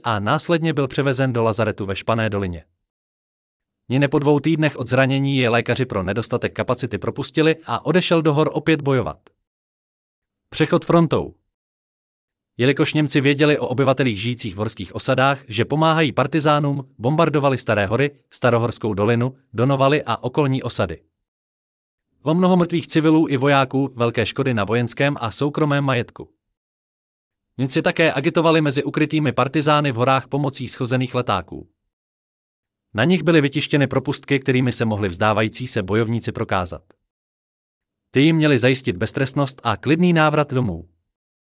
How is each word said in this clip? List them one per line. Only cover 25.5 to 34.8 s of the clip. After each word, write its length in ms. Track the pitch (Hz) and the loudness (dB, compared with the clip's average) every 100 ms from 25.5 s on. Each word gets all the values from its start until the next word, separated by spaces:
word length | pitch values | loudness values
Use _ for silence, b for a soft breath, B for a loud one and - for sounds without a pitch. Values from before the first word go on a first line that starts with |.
| 147 151 143 | -2 0 0
majetku. 500 | 139 123 - - - _ _ _ _ _ _ _ _ _ _ _ _ - | 0 -2 -4 -10 -20 _ _ _ _ _ _ _ _ _ _ _ _ -6
Němci 240 | 131 160 | -4 -2
také 320 | 165 170 160 | 0 2 0
agitovali 480 | 135 147 175 165 160 | 0 0 2 4 4
mezi 220 | 151 135 | 2 0
ukrytými 480 | 143 156 151 156 147 | -2 -2 0 0 0
partizány 600 | 110 127 160 147 147 147 | 0 0 0 2 2 2
v 40 | 113 | 0
horách 320 | 127 131 - | 2 0 0
pomocí 400 | 139 143 - 123 | -4 -4 -4 -8
schozených 480 | - 123 127 127 127 | -6 -2 -2 -2 -4
letáků. 540 | 123 98 92 - - _ _ _ _ _ _ _ _ _ _ _ _ | -2 -4 -4 -14 -16 _ _ _ _ _ _ _ _ _ _ _ _
Na 100 | 104 | -2
nich 200 | 143 185 | 2 2
byly 180 | 151 165 | 4 4
vytištěny 460 | 139 147 - 147 135 | 4 0 0 0 2
propustky, 520 | 135 131 139 - 139 | 0 -2 -6 -2 -2
kterými 320 | 135 127 127 | 0 0 0
se 140 | - | 0